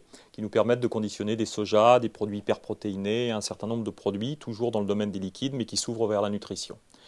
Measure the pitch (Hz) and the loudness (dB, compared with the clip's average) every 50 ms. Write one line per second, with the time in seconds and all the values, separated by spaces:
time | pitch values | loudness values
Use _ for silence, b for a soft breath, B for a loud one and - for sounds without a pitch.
0 | - B B B B B B - 107 98 - 113 104 117 123 123 123 113 - 110 | -6 B B B B B B -8 -4 0 2 4 4 4 4 2 2 0 0 0
1 | 107 101 - - 104 107 113 113 107 - - 110 104 95 107 107 110 120 123 123 | -2 -2 -4 -2 -2 0 0 0 0 -2 -2 -2 0 4 6 6 8 8 8 8
2 | 117 107 - - 104 104 104 101 - - 107 - - - 104 - - 104 95 98 | 6 2 -2 -4 -4 -4 -4 -2 -2 -2 -2 -2 -2 -8 -8 -6 -6 -6 -4 -2
3 | 98 101 110 120 123 120 110 107 - - 104 - - 107 117 117 110 104 90 - | -2 -2 0 0 0 -2 -2 -4 -4 -6 -8 -6 -6 -4 -2 -2 -4 -4 -6 -4
4 | - 101 98 101 113 135 151 - - 120 113 104 120 117 110 107 101 98 101 104 | -2 -2 -2 -2 -2 -4 -6 -8 -8 -8 -6 -2 -2 0 0 0 0 0 0 0
5 | 104 104 95 98 95 92 - - 156 139 135 131 110 - - 101 - - 117 110 | 0 -2 -2 -4 -6 -6 -6 -4 -4 -4 -2 -4 -4 -4 -4 -4 -4 -4 -2 0
6 | 113 104 107 101 104 101 104 101 - - 98 - - - - - _ _ B B | 0 2 2 2 0 0 -2 -4 -6 -8 -8 -8 -10 -10 -12 -16 _ _ B B
7 | B | B